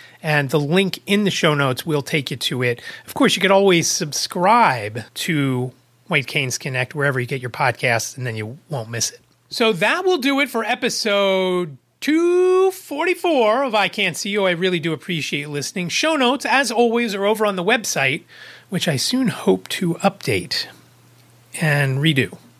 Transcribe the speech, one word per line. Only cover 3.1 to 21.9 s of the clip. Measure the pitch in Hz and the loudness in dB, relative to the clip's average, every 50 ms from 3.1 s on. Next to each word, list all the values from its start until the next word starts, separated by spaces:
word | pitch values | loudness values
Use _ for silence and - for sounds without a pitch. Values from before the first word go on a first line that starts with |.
| - | -2
course, | - 285 196 - | 2 2 2 2
you | 185 190 | 2 4
could | 190 | 4
always | 196 196 202 196 180 170 151 | 4 6 6 6 4 4 2
subscribe | - - - 180 147 - - - - - 190 175 196 226 240 226 165 131 117 104 107 107 120 107 - - | 0 -2 -4 -4 -6 -6 -6 -6 -6 -2 0 2 4 6 6 4 4 2 0 -4 -6 -8 -8 -10 -10 -10
to | - - - 165 147 139 135 127 123 127 127 - _ _ _ _ _ _ | -8 -4 -2 0 0 0 0 0 -2 -2 -4 -8 _ _ _ _ _ _
White | - 175 143 131 | -2 -2 -2 -2
Canes | - - 156 135 127 - | -2 -2 -2 -2 -2 -4
Connect | - - 147 127 127 127 - - | -6 -6 -4 -4 -4 -4 -4 -4
wherever | 151 143 143 131 131 | -2 -2 0 0 -2
you | 123 | -4
get | 117 147 131 | -4 -6 -6
your | 123 120 | -6 -8
podcasts, | - - 143 127 117 - - 127 117 113 - - - | -4 -2 0 0 0 0 0 0 0 0 -2 -6 -8
and | 131 123 | -8 -8
then | 123 110 | -6 -6
you | 110 107 107 131 165 _ - | -6 -8 -8 -10 -14 _ -10
won't | 156 127 110 113 | -8 -8 -8 -8
miss | 117 117 - - | -6 -6 -6 -6
it. | - - _ _ _ _ _ - | -8 -10 _ _ _ _ _ -8
So | - - 233 220 214 | -2 0 0 0 2
that | 160 202 226 294 349 381 | 2 0 0 0 2 2
will | 370 359 | 0 0
do | 294 233 277 277 269 | 2 0 0 0 0
it | 285 - | 0 -2
for | - 226 220 | -2 -4 -2
episode | 214 247 240 262 220 - - - 214 202 202 202 196 190 190 185 185 180 180 180 156 135 - _ _ _ _ | -2 -2 -2 -2 -4 -2 -2 -2 0 2 2 2 2 2 2 0 0 0 -2 -2 -4 -8 -16 _ _ _ _
two | - 277 311 330 349 349 359 359 370 370 370 370 381 381 | -2 0 2 2 4 4 4 4 4 4 4 4 4 2
forty-four | 370 - - - 294 285 330 370 359 - - 359 320 262 226 208 220 262 285 | 0 -4 -8 -10 -6 -2 -2 -2 -2 0 0 2 2 4 4 4 4 2 2
of | 254 208 | 0 2
I | 214 190 | 2 0
Can't | 180 - - 202 185 143 | 0 0 -2 -2 -2 -2
See | - - 196 | -4 -4 -4
You. | 202 208 190 | -2 0 2
I | 185 | 0
really | 175 160 185 185 180 170 | 2 0 0 0 0 0
do | 147 170 156 | -2 -2 -4
appreciate | 139 - - 175 156 131 - - 143 143 151 | -4 -4 -4 -4 -4 -4 -4 -6 -6 -6 -6
listening. | 147 143 131 - - 190 175 165 | -6 -6 -6 -6 -6 -6 -4 -4
Show | - - - 311 320 | -2 0 0 0 2
notes, | 294 254 240 277 - - | 2 2 2 2 0 0
as | 262 233 269 277 233 | 0 2 2 2 2
always, | 240 240 240 233 226 240 240 220 190 | 2 2 2 4 2 2 0 0 -2
are | 196 196 | 0 2
over | 202 220 208 214 | 2 2 2 2
on | 208 196 | 0 0
the | 185 170 | 0 0
website, | 196 247 247 196 - - 156 135 131 143 175 - _ - - - - - - - - | 0 0 0 0 -2 -2 0 0 0 0 -2 -6 _ -20 -20 -20 -20 -20 -20 -10 -6
which | 196 160 - | -6 -4 -2
I | 175 143 | 0 0
soon | 127 - - - 254 262 | 0 -2 -2 0 0 0
hope | 208 - - - 202 190 185 - - | 0 -2 0 0 2 2 2 0 -6
to | - - 190 170 165 | -6 -4 -2 -2 -2
update | - - 196 190 - - 135 107 90 - - - - - - - - - _ _ _ _ _ _ _ _ _ _ _ _ _ - - | 0 0 0 0 -2 -4 -4 -2 -2 -4 -4 -6 -8 -8 -10 -14 -20 -20 _ _ _ _ _ _ _ _ _ _ _ _ _ -6 -2
and | 170 151 147 147 143 135 | 0 2 2 2 2 0